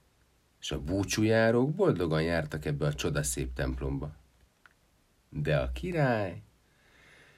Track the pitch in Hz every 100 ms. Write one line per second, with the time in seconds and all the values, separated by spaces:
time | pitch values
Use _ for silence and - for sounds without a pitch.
0 | _ _ _ _ _ _ - 76 69 98
1 | 101 - 107 110 113 120 131 175 185 87
2 | 87 78 80 85 76 78 76 71 73 73
3 | 87 76 73 - 64 - 65 64 67 67
4 | 73 - _ _ _ _ - _ _ _
5 | _ _ _ 151 - 73 - - 180 170
6 | 139 113 98 85 - _ _ _ _ _
7 | - - -